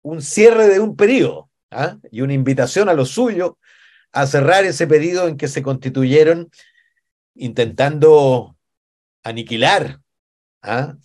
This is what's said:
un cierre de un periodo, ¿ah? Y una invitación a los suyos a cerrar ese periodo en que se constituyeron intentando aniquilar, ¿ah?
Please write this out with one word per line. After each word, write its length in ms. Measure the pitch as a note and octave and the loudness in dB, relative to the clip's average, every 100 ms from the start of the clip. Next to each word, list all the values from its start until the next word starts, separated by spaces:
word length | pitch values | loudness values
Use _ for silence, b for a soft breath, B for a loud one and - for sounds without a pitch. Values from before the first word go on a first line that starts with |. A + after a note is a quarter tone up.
un 220 | C#3+ D#3+ | -12 -12
cierre 460 | C#3 - A3 A3 G#3+ | -6 4 4 6 4
de 120 | F#3+ | 4
un 160 | G#3+ C#3+ | 0 0
periodo, 540 | G#3 C4 C#3 D#2 - _ _ | 2 2 0 -4 -18 _ _
¿ah? 280 | A2+ D#3+ G#3+ - | -8 -8 -8 -16
Y 120 | A2 | -8
una 100 | C3+ | -4
invitación 560 | C#3 C3 C3+ B2 F#3+ G3+ | -2 -2 -2 -2 0 0
a 60 | |
los 160 | D#3+ B2+ | 0 -2
suyos 420 | - B3 F3+ F3+ - b b b b b - | -2 -2 -2 -6 -8 b b b b b -6
a 120 | C#3 | -2
cerrar 360 | C#3+ C#3 F#3+ | 0 2 2
ese 220 | F#3+ C#3+ D#3+ | 2 -2 0
periodo 400 | D3+ E3 F3+ F3 | 2 2 -2 -4
en 100 | D3 | -4
que 120 | C#3+ | -8
se 120 | D3 | -6
constituyeron 880 | C3+ C3+ C3 C3 C3 D3 D#3 E3+ E3+ b b b b b _ _ _ | -6 -6 -6 -4 2 4 4 0 -6 b b b b b _ _ _
intentando 1200 | _ A2+ A2+ A2+ G#2 C#3+ D3+ D#3 D3+ C#3 B2+ A2 _ _ _ _ _ _ _ | _ -10 -4 -4 -2 -2 4 6 6 4 0 -6 _ _ _ _ _ _ _
aniquilar, 720 | A2+ A2+ A2 A#2 C#3 G3 C#3 - _ _ _ _ _ _ | -14 -12 -10 -2 0 0 -2 -12 _ _ _ _ _ _
¿ah? 320 | G2+ A#2 C#3+ C#3+ | -8 -6 -6 -12